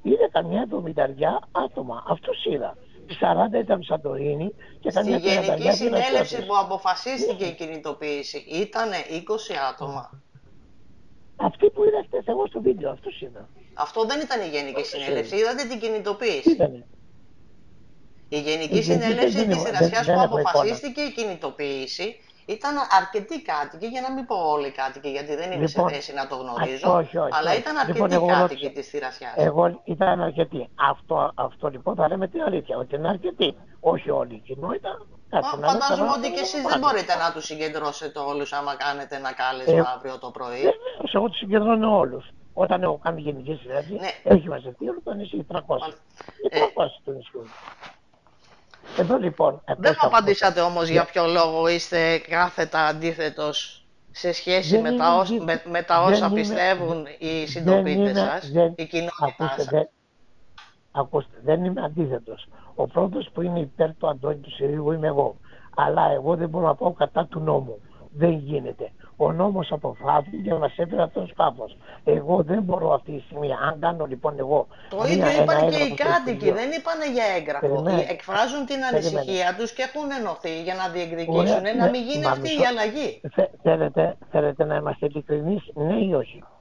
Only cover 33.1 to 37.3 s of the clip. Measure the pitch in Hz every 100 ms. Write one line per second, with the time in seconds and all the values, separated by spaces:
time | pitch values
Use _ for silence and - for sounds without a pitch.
33.1 | 190 180 165 175 - - - 160 175 151
34.1 | 139 123 110 - 131 175 381 381 - -
35.1 | - - 170 269 - 151 208 277 180 226
36.1 | 269 269 359 370 302 254 254 285 220 180
37.1 | 175 165